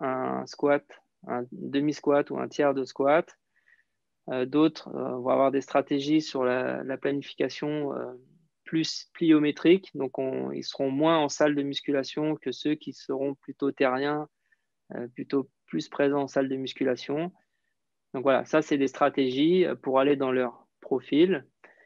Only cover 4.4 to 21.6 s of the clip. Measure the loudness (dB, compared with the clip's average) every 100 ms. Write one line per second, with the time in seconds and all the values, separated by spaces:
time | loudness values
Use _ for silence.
4.4 | 0 2 2 2 -8 -8 -6 -4 0 2
5.4 | 2 2 0 -2 0 -2 2 0 0 0
6.4 | 0 0 -2 -4 -6 -4 -2 -4 -6 -4
7.4 | -4 -4 -4 -4 -4 -6 -8 -12 -20 _
8.4 | _ _ -4 -2 -2 -6 -12 0 6 6
9.4 | 4 2 4 4 4 -6 -6 -4 -4 -4
10.4 | -6 -6 -8 -4 -2 0 2 2 2 2
11.4 | 2 2 -2 -4 -2 -2 -2 -4 -2 -2
12.4 | -4 -4 -2 -2 -4 -14 -8 -4 -4 -6
13.4 | -12 -4 -4 0 0 2 0 -2 -6 _
14.4 | _ _ _ _ _ -10 -10 -10 -4 -2
15.4 | -2 _ _ -8 -6 -2 0 0 -2 -2
16.4 | -2 -4 -6 -4 -2 -2 -4 -4 -6 -10
17.4 | _ _ _ _ _ _ _ -4 2 2
18.4 | 2 0 2 2 0 2 2 2 0 2
19.4 | 4 4 2 0 0 2 4 2 2 0
20.4 | -2 -6 _ _ -4 -4 0 4 4 2
21.4 | -4 _